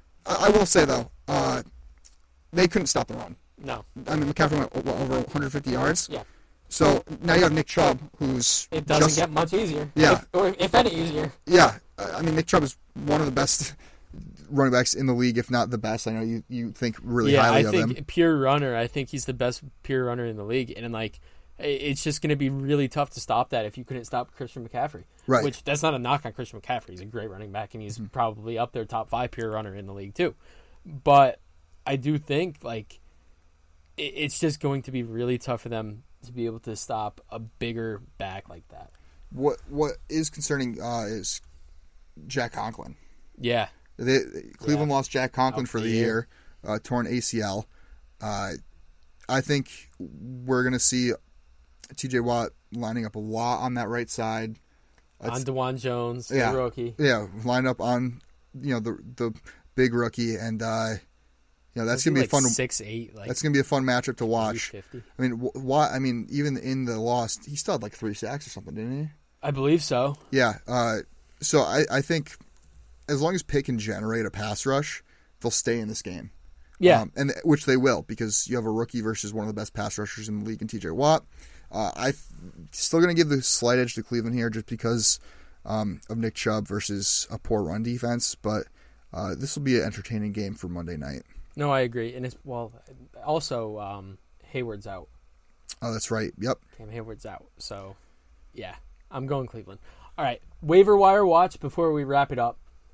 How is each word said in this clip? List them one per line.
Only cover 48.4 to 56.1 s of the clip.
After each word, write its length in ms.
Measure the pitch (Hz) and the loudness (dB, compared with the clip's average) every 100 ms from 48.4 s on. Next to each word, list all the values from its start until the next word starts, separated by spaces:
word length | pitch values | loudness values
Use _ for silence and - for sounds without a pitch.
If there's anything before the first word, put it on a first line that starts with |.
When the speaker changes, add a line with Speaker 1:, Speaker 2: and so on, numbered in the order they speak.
| 98 80 - - - - - - - | -6 -8 -14 -20 -20 -20 -20 -16 -2
Speaker 1:
I 120 | 127 | -2
think 480 | - 143 135 - - - | 2 0 -2 -10 -20 -16
we're 640 | 90 - 113 127 123 127 | -16 -14 -14 -10 0 2
gonna 140 | 127 127 | 2 2
see 320 | - 127 123 - - - - - _ _ - - | 2 2 2 -2 -8 -20 -20 -20 _ _ -18 -10
T 120 | 135 | -2
J 120 | 127 | 0
Watt 320 | 120 120 113 - _ | 0 0 -2 -6 _
lining 340 | 117 117 117 110 | -8 -6 -4 -6
up 100 | 107 | -8
a 40 | |
lot 420 | 107 110 120 123 | -6 -4 -2 -2
on 120 | 127 123 | -2 -4
that 120 | 107 | -4
right 200 | 120 120 | -4 -4
side. 480 | - 110 110 113 110 _ _ _ _ _ _ | -4 -4 -4 -6 -10 _ _ _ _ _ _
That's 200 | - 120 | -6 -4
Speaker 2:
On 20 | 131 | -2
DeJuan 340 | 131 127 131 | -2 -2 -2
Jones, 480 | 123 120 120 | -2 -2 -2